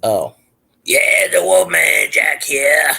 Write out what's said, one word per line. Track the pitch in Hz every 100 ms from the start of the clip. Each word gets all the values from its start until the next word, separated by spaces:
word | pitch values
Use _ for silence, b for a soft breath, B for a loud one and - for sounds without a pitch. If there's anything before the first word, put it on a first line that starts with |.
Oh. | 113 104 69 _ _ _ _ _
Yeah, | - - - - -
the | 180
Wolfman | 180 190 185 170 160 160 -
Jack | - - 147
here. | - 139 139 151 151